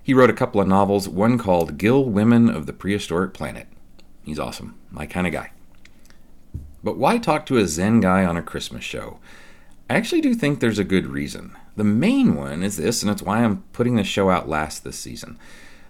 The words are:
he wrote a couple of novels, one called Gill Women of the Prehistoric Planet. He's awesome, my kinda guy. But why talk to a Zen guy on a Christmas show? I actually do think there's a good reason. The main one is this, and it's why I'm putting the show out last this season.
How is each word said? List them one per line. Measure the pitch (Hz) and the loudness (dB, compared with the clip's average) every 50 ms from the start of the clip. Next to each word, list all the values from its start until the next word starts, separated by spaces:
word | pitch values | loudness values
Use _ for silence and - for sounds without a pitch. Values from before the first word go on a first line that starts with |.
he | - - 131 | -2 2 6
wrote | 127 127 117 | 6 6 6
a | |
couple | 107 - 131 - - 101 | 4 2 -2 0 2 2
of | 95 95 | 2 4
novels, | 95 98 98 98 101 101 92 - | 4 4 4 4 2 0 0 -2
one | - 92 107 117 127 117 | -2 0 2 2 2 2
called | 113 95 90 85 82 80 78 | 2 2 2 2 2 -2 -4
Gill | 69 92 110 131 139 135 | 0 2 2 4 4 2
Women | 123 98 101 107 117 120 117 117 113 | 2 0 2 4 6 6 6 6 4
of | - 78 73 | 2 -2 -6
the | 69 | -10
Prehistoric | - - - 92 104 101 - - 80 85 - 190 - | -12 -8 -4 -4 -4 -4 -4 -2 -2 -2 -2 -2 -4
Planet. | - - - - - - - - - - - - - - - - - | -8 -10 -10 -10 -12 -16 -18 -20 -20 -20 -20 -20 -20 -20 -20 -20 -16
He's | - 73 76 73 | -12 -10 -8 -8
awesome, | 65 60 - - - - - - - - | -8 -8 -8 -12 -14 -16 -18 -20 -20 -16
my | - 69 76 | -12 -12 -12
kinda | - - 90 90 87 | -8 -4 -4 -4 -2
guy. | 76 65 - - - - - - - - - - - - - - - - - - - - - - - - - - - - - | -4 -6 -8 -10 -16 -20 -20 -20 -20 -20 -20 -20 -20 -20 -20 -20 -20 -20 -20 -20 -20 -20 -20 -16 -16 -16 -16 -16 -18 -10 -8
But | 107 - 90 | -8 -4 0
why | 127 165 233 240 | 0 2 2 2
talk | 233 170 156 147 - | 0 0 0 0 0
to | - 135 | 0 2
a | 117 98 | 2 2
Zen | 80 73 85 92 107 117 113 | 2 0 0 0 2 4 4
guy | 95 92 92 95 95 | 4 4 4 4 2
on | 87 85 | 2 0
a | 85 | -4
Christmas | 80 - - 71 - - 60 58 - | -6 -8 -10 -10 -10 -10 -12 -12 -12
show? | - - - 107 107 - - - - - - - - - - - - - - - - | -10 -10 -10 -10 -12 -16 -18 -20 -20 -20 -20 -20 -20 -20 -20 -20 -20 -20 -18 -6 -2
I | 123 | -2
actually | 190 226 - 359 320 | -2 0 0 0 0
do | 311 262 233 | 2 2 0
think | 233 147 143 143 139 | 0 0 -2 0 0
there's | 127 113 104 101 | 0 0 2 0
a | 95 | 0
good | 90 95 90 76 65 | 2 2 0 0 0
reason. | 67 71 73 65 - 50 - - - - - - - | -4 -6 -6 -6 -8 -12 -14 -16 -16 -18 -20 -12 -4
The | 101 107 | 0 2
main | 104 104 117 156 226 277 277 254 - 80 | 2 4 4 4 4 4 4 4 4 2
one | 71 69 69 73 85 | 0 -2 -6 -6 -4
is | 92 104 - | -4 -4 -4
this, | - 78 104 117 - | -2 -2 -2 0 0
and | 98 104 | -2 -2
it's | 101 - | -2 -2
why | - 90 104 113 120 | -2 -2 0 2 2
I'm | 110 98 95 - - | 2 0 -2 -6 -10
putting | - - 117 123 123 | -4 -2 0 0 2
the | 110 95 | 0 0
show | - - 104 98 95 | 0 0 2 2 4
out | 92 85 - 69 | 2 2 0 -2
last | 78 76 78 76 - - | -2 -2 -4 -4 -8 -12
this | - 65 - | -12 -14 -14
season. | - - 60 60 58 - - - - - - - - - - - - - | -12 -14 -12 -14 -14 -14 -16 -18 -20 -20 -20 -20 -20 -20 -20 -20 -20 -20